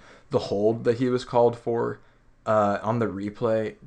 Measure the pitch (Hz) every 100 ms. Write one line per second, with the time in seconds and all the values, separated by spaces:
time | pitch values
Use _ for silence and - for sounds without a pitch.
0 | - - - 123 - 101 104 117 123 117
1 | 127 123 - 120 120 113 - 117 120 110
2 | - _ _ _ - 110 104 101 104 120
3 | 107 92 101 104 120 110 107 -